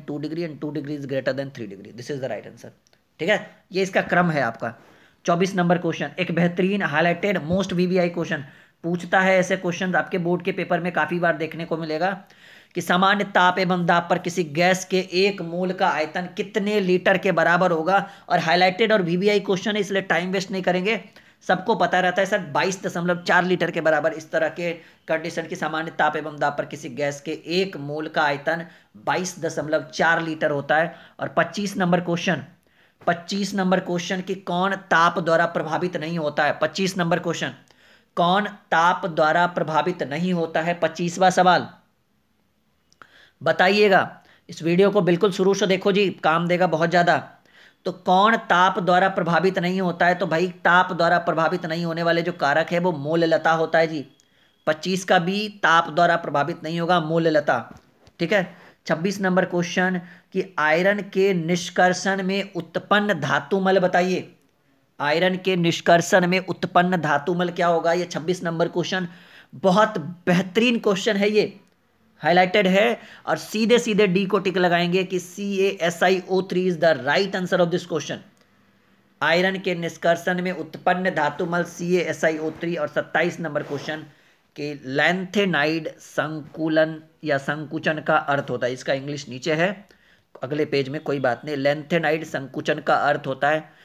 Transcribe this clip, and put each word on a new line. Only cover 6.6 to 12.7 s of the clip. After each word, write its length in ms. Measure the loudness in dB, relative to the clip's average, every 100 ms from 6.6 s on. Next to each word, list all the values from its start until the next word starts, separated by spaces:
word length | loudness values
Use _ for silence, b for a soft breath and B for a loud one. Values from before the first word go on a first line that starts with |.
| 0 0
हाईलाइटेड, 560 | 0 2 2 2 0 -2
most 340 | -2 -2 -2
वीवीआई 360 | 0 2 2 0
क्वेश्चन 360 | -2 -4 -6 -8 B B _
पूछता 380 | -6 -4 0 2
है। 180 | 4 4
ऐसे 180 | 2 -2
क्वेश्चन 380 | -2 -4 -2
आपके 240 | -2 -2 -2
बोर्ड 240 | -2 -2
के 100 | -2
पेपर 280 | -4 -2 -2
में 120 | -2
काफ़ी 260 | -2 -2 0
बार 180 | 0 0
देखने 280 | -4 -8
को 120 | -6 -6
मिलेगा 480 | -4 -2 -2 -4 -12 B B B B